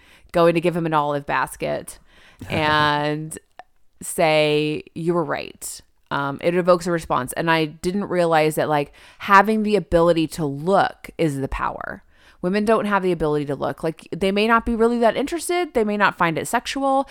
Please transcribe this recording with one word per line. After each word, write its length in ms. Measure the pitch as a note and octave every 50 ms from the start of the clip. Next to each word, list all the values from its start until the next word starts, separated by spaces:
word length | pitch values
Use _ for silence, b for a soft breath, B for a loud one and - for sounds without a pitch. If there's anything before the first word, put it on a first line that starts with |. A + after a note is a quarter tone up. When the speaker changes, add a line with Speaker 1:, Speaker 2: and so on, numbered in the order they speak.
| b b b b b b
Speaker 1:
going 220 | - F3 E3+ E3+ E3
to 80 | E3+
give 140 | D#3 F3+ E3 F3
him 80 | E3
an 80 | E3 D#3
olive 320 | D3+ D3 D3 D3 C#3+ C#3+
basket 720 | - C#3+ C3 C3+ D3+ - - D#3+ D3 D3+ C3+ - - - - _ B B B B
Speaker 2:
<laughs> 260 | B B B B -
Speaker 1:
and 880 | - E3 D#3 D3+ D3+ D3+ D3+ D3 D3 D3 D3 D3+ D3+ D3+ D#3 D#3 D#3+ - _ _ _ - - _ _ _ _ - _ -
say, 840 | - - - - F3 D#3+ D#3 D#3 D3+ D3+ D3+ D3+ D3+ D3+ D3+ - - - -
"You 200 | - E3 E3+ E3+
were 80 | F3 E3
right." 580 | C#3+ C#3+ - B1+ G1+ - - - - - - - _ _ _ _ -
Um, 260 | - C#3+ C#3 C#3 C#3 -
it 140 | - E3 F3
evokes 300 | F3+ F3 F3+ F3+ F3 F3
a 60 | F#3
response. 420 | F3 E3 D#3+ - - C3 B2+ B2+ -
And 160 | - D#3+ E3
I 160 | D#3+ D#3+ D#3+
didn't 400 | D3+ D#3 E3 - F3 F3+ G3+ G3+ -
realize 460 | F3 F3+ F3 E3 D#3+ D#3 D#3 D#3 D#3
that, 140 | E3 D3 C#3
like, 240 | D3+ D3 D3 - - B B B B B
having 440 | B - G3+ G3 G3+ G#3 A3 A3 G#3+
the 120 | G#3 G#3
ability 520 | G3 E3 - - E3+ E3 F3 E3+ E3 D#3+ D#3
to 180 | - - E3
look 640 | C#3+ C#3 C#3 D3+ F3 G3 F#3 C#3+ - - _ - - - -
is 220 | E3 D#3+ C#3 C#3
the 80 | C3 C3+
power. 560 | - - - - - - - - - G3+ - b b b b b b b
Women 240 | b F3+ F#3+ G#3 G#3+
don't 180 | G#3 A3+ G3+ -
have 180 | G#3 G#3 G3 F#3
the 100 | F#3 F3+
ability 320 | E3 E3 D3+ D3+ D3 D3
to 100 | C#3 C#3+
look. 280 | - C3+ C3 C3+ - -
Like, 200 | D#3+ D#3+ - - -
they 180 | - E3 F#3+ F#3+ G3
may 140 | G#3 G#3+ A3+
not 180 | A#3 A3+ A3+
be 100 | - A#3
really 240 | G#3+ A3+ A#3 A#3+ A#3
that 160 | A#3 A3 -
interested. 580 | - B3+ C#4+ F4 E4 - - F4+ F4 F4+ D4+ -
They 120 | B3 A3
may 100 | G#3+ G#3
not 220 | G#3 G3+ F#3 - -
find 200 | F3+ E3+ D#3+ C#3+
it 80 | -
sexual. 640 | - - A#3+ - - - C#4 C4+ C#4 C4+ C4+ C#4 B